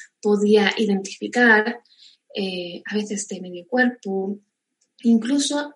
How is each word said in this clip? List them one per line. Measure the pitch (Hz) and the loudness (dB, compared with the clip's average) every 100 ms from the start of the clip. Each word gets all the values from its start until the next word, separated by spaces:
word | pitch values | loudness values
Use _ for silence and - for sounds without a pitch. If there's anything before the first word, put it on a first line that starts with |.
| - _ | -20 _
podía | 208 208 208 214 196 - | 0 2 4 4 4 2
identificar, | 202 196 196 - 208 247 240 214 220 240 - _ - _ _ | 0 0 -4 -10 -4 2 6 6 2 -6 -12 _ -20 _ _
eh, | 214 190 180 175 175 - | -6 -6 -6 -8 -12 -6
a | |
veces | 208 208 208 - | -6 -4 -6 -8
de | 190 | -10
medio | 180 175 - | -10 -14 -4
cuerpo. | 254 247 - 196 190 190 208 _ _ _ _ _ _ | 0 0 -2 -6 -4 -4 -8 _ _ _ _ _ _
Incluso | 233 226 233 285 285 294 294 | 2 2 2 -2 -2 -4 -6